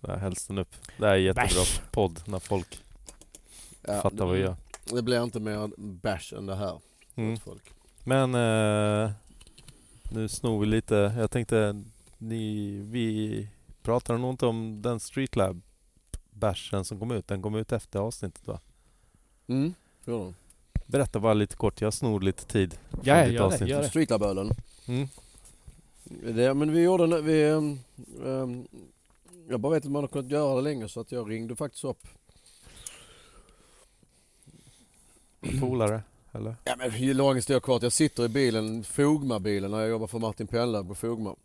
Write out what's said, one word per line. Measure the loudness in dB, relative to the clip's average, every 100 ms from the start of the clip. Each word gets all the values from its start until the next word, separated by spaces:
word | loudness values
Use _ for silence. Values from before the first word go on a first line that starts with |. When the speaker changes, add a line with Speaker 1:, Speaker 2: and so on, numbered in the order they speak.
Speaker 1:
Där | -6 -4
hälls | -4 -6 -6
den | -6
upp. | -6 -8 -20 0
Det | 4
här |
är | 6
jättebra | 6 4 2 4
Speaker 2:
Bärs. | 2 0 -4
Speaker 1:
podd | 0 0 0 -8
när | -8
folk | -2 -4 -4 -12 -20 -20 -20 -20 -20 -20 -20 -20 -20 -16
Speaker 3:
Ja, | -6 -2
Speaker 1:
fattar | -2 0 0
vad | 2
vi |
gör. | 0 -2 -12 -18 -6
Speaker 3:
det | -4
blir | 0 0
inte | 0 -4
mer | -4 -4 -6 -8
bärs | -12 -8 -4 -4 -6
än | -12 -8
det | -6
här. | -6 -8 _ _ _ -6
Speaker 1:
Mm. | -4 -4
Speaker 3:
Folk. | -10 -18 -20 -20 _ _
Speaker 1:
Men, | 0 2 2 2
eh, | 4 4 4 4 2 2 0 -4 -12 -20 -20 -20 -20 -20 _ -14 -8
nu | -4 -4
snor | -4 -2 0
vi | 2
lite. | 2 2 2 2 2
Jag | -2
tänkte, | -2 0 2 2 -2 -10 -20 -20 -14
ni, | -8 -6 -4 -4 -4 -6 -6
vi | -2 0 0 -2 -4 -8 -14 _ -12
pratar | 0 0 0 -2
nog | -2
inte | 0 0
om | 0 -4 -6
den | -4 -4
Streetlab-bärsen | -6 -4 -2 0 0 0 -12 _ _ _ _ -16 _ -2 -2 -2 -4 -4 -4
som | -6
kom | -4
ut. | -4 -4
Den | -6
kom | -4 -4
ut | -2
efter | -4 -4 -4
avsnittet, | -4 -4 -10 -10 -12
va? | -12 _ _ _ _ _ _ _ _ _
Speaker 3:
Mm, | -2 -2 -4 _ _ -8
det |
gjorde | -6
den. | -6 -12 _ _ _ -8 0
Speaker 1:
Berätta | 0 2 2
bara | 4
lite | 4 2 0
kort. | -2 0
Jag | -2
snor | 0 0 2
lite | 2 -2 -2
tid | 0 2 -2 -12
från | -6
Speaker 2:
Ja, | 6 8
Speaker 1:
ditt | 8
Speaker 2:
gör | 4
det, | 4 4
Speaker 1:
avsnitt. | 2
Speaker 2:
gör | 0
det. | 0
Speaker 3:
Streetlab-ölen. | 2 2 2 2 0 -2 -4 -6 -18 -6
Speaker 1:
Mm. | -4 -4 -8 -20 -20 -20 -20 -20 -20 _ _ -20 -12 -6 2
Speaker 3:
Det, | 4
men | 4 2
vi | 4
gjorde | 6 6
en, | 4 2 2
vi, | 4 4
ehm, | 4 0 -4 -12 -20 -18 -10 -6
ehm, | -4 -4 -6 -12 -18 -20 _ _ _ _ -20 -6
jag | -2
bara | 2
vet | 0 0
att |
man | -2
har | -2
kunnat | -4 -2
göra | 0 2 2
det |
länge, | 0 -2 -6
så | -10
att | -8
jag | -8 -6
ringde | -6 -6 -6
faktiskt | -8 -8
upp. | -8 -8 -12 -20 _ -20 _ -20 -20 -18 -18 -18 -20 -20 -20 -20 _ _ _ _ _ _ _ _ _ _ -20 -20 -20 _ _ _ _ _ _ _
Speaker 1:
En | -4 -2
polare, | 0 2 2 0 -6 _ _
eller? | -10 -8 -6
Speaker 3:
Ja, | -4 -2
men | -2
hur | 0 0
lång | 4 4 4
historia | 2 0
kort. | 4 2
Jag | 2
sitter | 2 2 2 0
i |
bilen, | 4 2 2 -2 -4
Fogma-bilen, | -6 2 4 4 2 -2 0 0 0
när | -2
jag | -2
jobbar | -2 -4
för | -4
Martin | -4 -4 -4
Pennlöv | 0 0 0 -4
på | -6
Fogma. | -4 -4 -6 -8